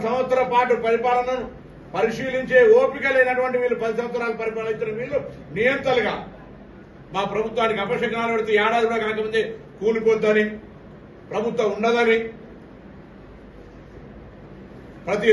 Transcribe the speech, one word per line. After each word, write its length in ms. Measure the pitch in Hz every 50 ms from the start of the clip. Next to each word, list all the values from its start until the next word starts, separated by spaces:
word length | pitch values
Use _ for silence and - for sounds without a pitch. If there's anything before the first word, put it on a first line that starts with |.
| 208
సంవత్సరం 420 | 220 233 262 254 - 254 254 254 254 240
పాటు 200 | 240 247 247 240 214 214
పరిపాలనను 600 | 226 226 226 233 254 247 254 247 254 254 254 220 - - - - - - - - - -
పరిశీలించే 680 | 180 220 220 - - 262 262 247 262 262 - 247 254 247 220 220 247
ఓపిక 260 | 269 254 - 277 247 277 262
లేనటువంటి 420 | 262 254 254 247 247 254 254 247 247
వీళ్ళు, 160 | 247 247 240 - 220
పది 120 | 226 220 -
సంవత్సరాలు 360 | 240 233 - 240 233 233 220 -
పరిపాలించిన 480 | 226 226 220 220 220 220 220 - 233 214 214 226
వీళ్ళు 220 | 247 277 294 262 - - - - - - 143 185
నియంతలుగా 580 | 226 254 277 254 - 262 247 233 208 196 185 - - - - - - - - - - - - - - - - - - - 165
మా 80 | 190 202 196 196
ప్రభుత్వానికి 460 | 208 220 220 214 214 226 226 214 190 202
అపశకునాలు 480 | 202 240 220 240 226 220 233 233 233 233
పెడితే 180 | 220 214 214 214 208 208
ఏడాది 220 | 226 233 233 226 226
కూడా 120 | 233 226 214
కాకముందే 400 | 214 214 214 214 - 214 226 214 - - - - - - -
కూలిపోద్దని, 640 | 185 220 226 226 214 226 220 - 190 214 214 214 214 214 - - - - - - - - - - - - - - - -
ప్రభుత్వం 400 | - 202 220 233 - - 220 208 196
ఉండదని 420 | 196 214 233 233 240 233 226 226 226 226 - - - - - - - - - - - - - - - - - - - - - - - - - - - - - - - - - - - - - - - - - - - - - - - - - - - - - - - -
ప్రతి 240 | - 190 214 254 226